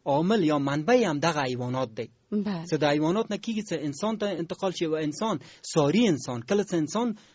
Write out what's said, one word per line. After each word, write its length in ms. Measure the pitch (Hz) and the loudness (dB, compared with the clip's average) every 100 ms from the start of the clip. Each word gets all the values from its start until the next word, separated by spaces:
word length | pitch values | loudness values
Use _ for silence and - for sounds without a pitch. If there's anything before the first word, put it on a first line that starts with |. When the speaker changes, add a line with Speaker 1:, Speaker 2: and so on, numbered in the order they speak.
| - | 0
Speaker 1:
عامل 380 | 139 175 226 | 2 4 4
یا 140 | 156 147 | 4 2
منبع 360 | 139 143 151 | 2 0 2
یې 120 | 156 202 | 4 4
همدغه 340 | 147 160 151 | 2 0 0
حیوانات 480 | 131 123 123 131 127 110 | -2 -2 -2 -2 -4 -6
دی. 100 | 113 _ _ | -10 _ _
Speaker 2:
بله. 320 | 208 202 180 | -4 -4 -6
Speaker 1:
چې 140 | 170 151 | -4 0
د 60 | |
حیوانات 460 | 147 151 156 202 226 | 2 2 2 0 -2
نه 60 | 202 | -4
کیږي 260 | 233 214 208 | -4 -6 -4
چې 140 | 160 | -4
انسان 320 | 147 143 214 214 | -4 -4 -4 -2
ته 100 | 202 | -4
انتقال 420 | 160 165 175 190 | -4 -6 -4 -4
شي، 140 | 170 165 | -2 -2
و 100 | 156 | 0
انسان، 420 | 151 147 220 165 - - | -2 -2 -4 -4 -8 -16
ساری 440 | - 165 143 185 233 | -2 2 4 6 4
انسان، 320 | 135 - 120 | 2 -2 -8
کله 220 | - 208 | 0 0
چې 120 | 196 | 2
انسان 400 | 170 151 208 240 208 - | 0 0 -2 -2 -4 -12